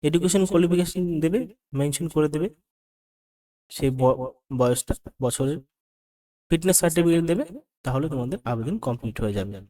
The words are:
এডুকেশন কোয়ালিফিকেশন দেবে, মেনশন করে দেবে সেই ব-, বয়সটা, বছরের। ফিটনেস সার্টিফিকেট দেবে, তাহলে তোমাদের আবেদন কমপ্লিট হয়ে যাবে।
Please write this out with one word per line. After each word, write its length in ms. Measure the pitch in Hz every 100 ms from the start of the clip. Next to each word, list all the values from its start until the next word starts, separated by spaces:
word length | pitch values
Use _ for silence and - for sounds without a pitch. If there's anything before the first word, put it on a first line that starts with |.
এডুকেশন 400 | 151 165 180 196 185
কোয়ালিফিকেশন 560 | 170 170 180 175 190 180 160
দেবে, 180 | 160 202 247 - _ 135
মেনশন 280 | 143 143 165
করে 200 | 156 151
দেবে 200 | 151 185 - _ _ _ _ _ _ _ _ _ _ _
সেই 180 | - 139
ব-, 420 | 131 127 131 127 - _ 131
বয়সটা, 360 | 123 123 - - - _
বছরের। 360 | 127 - 135 160 - _ _ _ _ _ _ _ _
ফিটনেস 260 | 165 175 185
সার্টিফিকেট 480 | 175 165 170 170
দেবে, 200 | 165 175 302 - _ _
তাহলে 240 | - 131 156
তোমাদের 300 | 139 123 -
আবেদন 320 | - 117 113 214
কমপ্লিট 380 | - 120 113 -
হয়ে 140 | 110 101
যাবে। 140 | 95 98 98